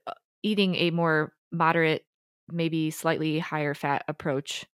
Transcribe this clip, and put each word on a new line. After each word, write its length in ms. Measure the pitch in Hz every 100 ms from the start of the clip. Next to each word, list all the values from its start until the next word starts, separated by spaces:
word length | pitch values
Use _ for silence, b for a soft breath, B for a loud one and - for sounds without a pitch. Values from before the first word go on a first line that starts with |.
| -
uh, 60 | - _ _
eating 340 | 208 208 190 175
a 160 | 170
more 420 | 170 165 156 151 _ _
moderate, 540 | 165 165 165 160 156 _ _ _ _ -
maybe 400 | 170 165 160 156
slightly 480 | - 165 160 156 156
higher 360 | 170 156 147
fat 280 | 143 147 139 -
approach 560 | 147 160 135 - - -